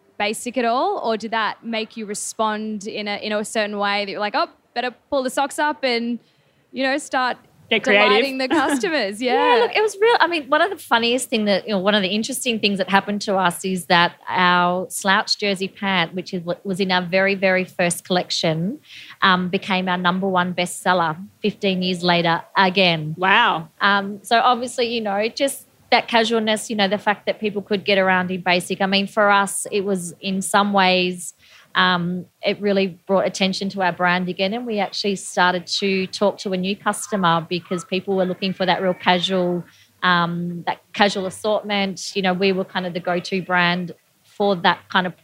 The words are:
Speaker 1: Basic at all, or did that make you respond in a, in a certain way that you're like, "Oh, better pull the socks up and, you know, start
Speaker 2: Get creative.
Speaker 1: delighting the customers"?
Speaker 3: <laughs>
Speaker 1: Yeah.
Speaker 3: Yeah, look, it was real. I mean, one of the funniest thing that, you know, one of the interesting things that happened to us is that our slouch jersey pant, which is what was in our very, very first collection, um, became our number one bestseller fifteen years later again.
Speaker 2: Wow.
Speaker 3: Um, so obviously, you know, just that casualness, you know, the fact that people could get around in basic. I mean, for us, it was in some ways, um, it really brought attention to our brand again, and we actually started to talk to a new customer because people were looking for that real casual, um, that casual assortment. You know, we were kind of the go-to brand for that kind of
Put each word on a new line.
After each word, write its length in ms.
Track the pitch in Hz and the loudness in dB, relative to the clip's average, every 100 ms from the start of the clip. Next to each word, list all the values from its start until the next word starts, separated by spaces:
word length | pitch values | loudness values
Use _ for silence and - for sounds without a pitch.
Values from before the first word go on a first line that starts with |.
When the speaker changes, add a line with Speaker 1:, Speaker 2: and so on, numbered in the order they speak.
| _ - | _ -6
Speaker 1:
Basic 400 | 208 214 247 254 | -4 -4 -6 -2
at 80 | 233 | 0
all, 340 | 240 349 415 | 0 0 -2
or 180 | 254 220 | -2 -4
did 140 | 226 | -4
that 340 | 226 202 - 233 | -2 -2 -4 -8
make 320 | 220 214 - | -6 -6 -8
you 80 | 202 | -10
respond 840 | 208 - - 220 214 214 214 196 | -8 -8 -2 -2 -2 -6 -8 -8
in 200 | - 208 | -8 -6
a, 100 | 202 | -6
in 160 | 214 | -4
a 100 | 208 | -4
certain 340 | 208 226 208 202 | -4 -4 -4 -2
way 280 | 202 202 202 | -2 -2 -4
that 60 | |
you're 80 | 175 | -4
like, 160 | 208 269 | -4 -2
"Oh, 120 | 339 _ _ | -4 _ _
better 180 | 240 247 240 _ | -6 -6 -8 _
pull 140 | 285 | -2
the 60 | 254 | -2
socks 300 | - 277 - | -2 -4 -2
up 240 | 302 302 | -2 0
and, 360 | 262 233 233 233 _ _ _ _ _ | -2 0 -2 -6 _ _ _ _ _
you 120 | 240 | -4
know, 140 | 269 285 | -2 -2
start 400 | - 269 254 - _ _ - | -2 -2 -2 -4 _ _ -4
Speaker 2:
Get 140 | 220 | 0
creative. 240 | 220 202 208 | 4 4 6
Speaker 1:
delighting 300 | 208 240 262 | 4 2 -2
the 100 | 262 | 0
customers"? 760 | 311 277 285 370 302 196 208 | 2 2 0 0 0 -2 -2
Speaker 3:
<laughs> 0 | |
Speaker 1:
Yeah. 340 | 247 254 - 480 | 0 2 4 4
Speaker 3:
Yeah, 80 | |
look, 120 | 466 - | 4 2
it 60 | |
was 160 | 427 392 | 0 2
real. 160 | 440 480 | 4 4
I 60 | 330 | 2
mean, 200 | 339 262 | 0 0
one 140 | 302 | 2
of 80 | 359 | 2
the 80 | 359 | -2
funniest 520 | - 233 233 254 - | 0 2 2 0 0
thing 140 | 226 208 | 0 2
that, 200 | 190 - | 2 0
you 60 | |
know, 60 | 202 | 0
one 160 | 190 208 | 2 2
of 60 | |
the 60 | 185 | 2
interesting 540 | 208 226 254 254 220 | -2 -4 -4 -4 0
things 160 | 208 196 | 0 0
that 120 | 190 | 2
happened 320 | 196 202 208 | 2 2 -2
to 120 | - 190 | -2 2
us 300 | 180 175 190 | 2 0 -2
is 220 | 185 - | -4 2
that 260 | 175 175 - - | 4 2 0 -4
our 600 | 127 180 180 175 180 180 | 0 4 4 2 0 -4
slouch 480 | - 196 196 - - | -4 0 2 0 -2
jersey 300 | 202 190 190 | -2 -2 -4
pant, 460 | - 196 185 165 | -4 -2 0 0
which 200 | 185 175 | -4 -8
is 100 | 190 | -6
what 220 | 170 175 202 | -6 -6 -4
was 140 | 185 | -2
in 140 | 190 | 0
our 80 | 180 | 0
very, 340 | 180 190 196 196 | 2 2 2 2
very 300 | 190 185 180 | 2 2 0
first 400 | - 175 170 - | -2 -2 -2 -2
collection, 760 | 180 180 - 170 160 180 302 - - - - | -2 -2 -2 0 0 -2 -6 -12 -20 -20 0
um, 280 | 190 185 180 | 2 2 0
became 400 | 190 - 185 185 | -4 -2 -2 0
our 80 | 180 | 0
number 320 | 175 185 196 | 0 0 0
one 240 | 180 180 | 0 0
bestseller 640 | 180 180 - 190 180 165 156 202 _ | -2 -4 -4 0 0 0 -4 -12 _
fifteen 400 | 208 202 202 185 | -4 -2 -2 0
years 220 | 185 180 | -2 -2
later 380 | 175 175 170 165 - - | 2 2 2 0 0 2
again. 600 | 190 185 180 165 151 160 | 4 4 4 2 -2 -2
Speaker 2:
Wow. 500 | 185 208 226 170 160 - | 2 4 4 0 -6 -2
Speaker 3:
Um, 420 | 202 202 196 202 | 0 2 -2 -8
so 160 | - 233 | 0 2
obviously, 480 | - 240 247 - 240 | 4 2 -2 -4 -4
you 80 | 233 | -2
know, 260 | 208 196 220 | -2 -2 -2
just 380 | - 277 - - _ _ | 0 -2 -2 -16 _ _
that 160 | 240 - | 0 2
casualness, 600 | 233 226 226 220 214 - | 2 2 0 0 -2 -2
you 60 | 214 | -2
know, 120 | 196 | 0
the 100 | 202 | 0
fact 280 | 214 202 - | -2 -2 -2
that 140 | 190 | -4
people 220 | 214 202 | -4 -4
could 240 | 196 208 190 | -4 -2 0
get 120 | 196 | 2
around 320 | 190 185 180 | 4 2 0
in 100 | 185 | -2
basic. 400 | 180 180 175 185 | 0 0 0 -2
I 40 | 190 | 0
mean, 220 | 196 196 | 0 0
for 220 | - 208 | 2 4
us, 380 | 202 196 - - | 4 2 -4 -4
it 100 | 202 | -4
was 320 | 196 190 175 - | -2 -2 -4 -10
in 220 | 196 190 | -6 -4
some 320 | 190 208 202 | 0 2 2
ways, 600 | 196 185 185 180 180 - - _ - _ - | 4 4 4 0 -4 -10 -16 _ -20 _ 0
um, 500 | 185 180 175 180 - _ | 2 2 0 -4 -8 _
it 180 | - 170 | -4 -2
really 280 | 202 196 196 170 - | 0 2 0 -4 0
brought 200 | 190 175 | 2 2
attention 440 | - 190 190 196 | 0 0 0 -4
to 120 | 196 | -2
our 80 | 180 | -2
brand 360 | 170 180 175 180 | 0 2 2 0
again, 260 | 185 190 | -2 -2
and 120 | 233 247 | -2 -4
we 140 | 208 | -2
actually 360 | 190 - 208 190 | -2 -2 -2 -4
started 520 | - - 180 180 175 | -4 2 2 2 -2
to 400 | - 196 190 185 | -2 0 0 -2
talk 300 | - 202 - | 0 0 0
to 140 | 208 | -4
a 40 | 185 | -4
new 180 | 185 202 | -2 -4
customer 720 | 214 208 - 208 175 165 165 | -4 -4 -4 0 2 2 0
because 380 | 175 - 180 - | -6 -4 -6 -4
people 300 | 185 190 190 | -4 -2 0
were 100 | 185 | 0
looking 260 | 180 196 | -2 -4
for 140 | 180 185 | -2 0
that 160 | 175 | 0
real 140 | 190 180 | 0 0
casual, 680 | - 180 170 190 180 175 170 _ _ _ | 2 2 2 0 0 -2 -6 _ _ _
um, 640 | 185 175 170 170 175 175 170 | 2 2 2 -2 -6 -6 -6
that 140 | - _ | -8 _
casual 340 | - 208 202 185 | 2 2 2 -6
assortment. 880 | - 214 214 208 202 196 175 - 202 | -4 -2 -2 0 -2 -2 -4 -8 -2
You 80 | |
know, 100 | 185 | 0
we 180 | 180 196 | 2 2
were 140 | 185 185 | 0 -2
kind 200 | 190 185 | -6 -6
of 80 | |
the 60 | 175 | -4
go-to 420 | 175 180 180 190 | -4 -4 -2 -6
brand 520 | 165 180 175 180 175 - _ _ | -2 0 2 0 -4 -10 _ _
for 320 | _ - 202 185 | _ -2 0 2
that 240 | 185 170 - | 2 0 0
kind 160 | 196 180 | -2 -2
of 100 | - | -4